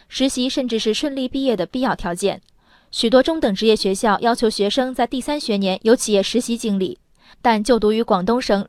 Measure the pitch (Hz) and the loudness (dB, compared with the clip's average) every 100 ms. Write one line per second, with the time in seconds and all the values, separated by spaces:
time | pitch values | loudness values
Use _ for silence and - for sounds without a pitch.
0 | _ - 262 262 247 294 254 226 220 214 | _ -2 -2 0 -2 -2 -2 -2 -2 -2
1 | 311 269 254 269 269 214 170 254 254 170 | -4 -4 -4 -2 -2 0 -2 -2 -2 -2
2 | 202 175 196 - _ _ _ _ _ - | -4 -2 -2 -4 _ _ _ _ _ -2
3 | 233 247 269 320 285 196 220 214 196 196 | 4 4 4 0 0 0 2 2 0 0
4 | 226 196 233 247 226 - 202 233 254 254 | 0 2 0 0 0 0 -2 0 -2 -2
5 | 240 262 247 294 254 202 190 185 220 220 | -4 -4 -6 -6 -2 -2 0 -2 2 2
6 | - 202 190 233 240 233 226 196 185 - | 4 0 2 -2 -2 -4 -2 -2 -4 -6
7 | _ _ _ - 240 220 214 233 208 220 | _ _ _ -4 0 0 2 4 4 2
8 | 233 196 185 240 - 202 | 2 0 2 0 2 0